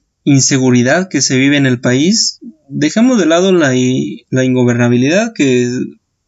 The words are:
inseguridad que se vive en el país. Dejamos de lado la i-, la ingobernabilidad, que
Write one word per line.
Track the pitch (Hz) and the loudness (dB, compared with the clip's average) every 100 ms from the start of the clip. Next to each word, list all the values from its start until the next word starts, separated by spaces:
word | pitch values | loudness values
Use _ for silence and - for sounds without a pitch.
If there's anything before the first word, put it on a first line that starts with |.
| _ _ | _ _
inseguridad | 151 139 - 139 127 123 123 165 190 | 0 2 2 0 2 2 2 0 -2
que | 147 | -4
se | 135 131 | -2 0
vive | 139 143 | 2 2
en | 135 | 0
el | 123 | 0
país. | 127 127 165 220 - - 240 - - | 0 0 0 0 -4 -8 -18 -20 -12
Dejamos | 143 151 220 254 240 | -4 -2 0 2 2
de | 160 | 2
lado | 170 190 | 2 2
la | 180 139 127 | 2 2 0
i-, | 127 131 147 - - | 0 -2 -6 -10 -6
la | 131 | -2
ingobernabilidad, | 131 127 123 120 120 123 135 185 226 | 0 0 0 2 2 2 2 0 -2
que | 220 139 123 123 127 - - _ _ | -2 0 0 0 -4 -10 -14 _ _